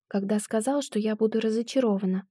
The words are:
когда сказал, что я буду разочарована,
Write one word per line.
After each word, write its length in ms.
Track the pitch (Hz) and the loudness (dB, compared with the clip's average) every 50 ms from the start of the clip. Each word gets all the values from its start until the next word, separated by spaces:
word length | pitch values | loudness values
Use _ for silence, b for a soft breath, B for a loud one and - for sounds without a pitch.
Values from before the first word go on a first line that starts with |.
| _ - | _ -6
когда 300 | - 202 196 196 214 208 | -4 -4 0 0 0 -2
сказал, 440 | - - - 220 220 262 285 285 | -2 -2 -2 0 0 0 0 0
что 160 | 269 - - 208 | -2 -2 -2 -2
я 160 | 214 214 214 | 0 0 2
буду 260 | 214 220 220 226 220 | 2 2 2 2 0
разочарована, 840 | 226 220 220 233 233 - - 269 247 220 196 190 202 185 190 190 - - | 0 0 0 -2 -2 0 0 2 2 2 2 2 0 0 0 -2 -4 -8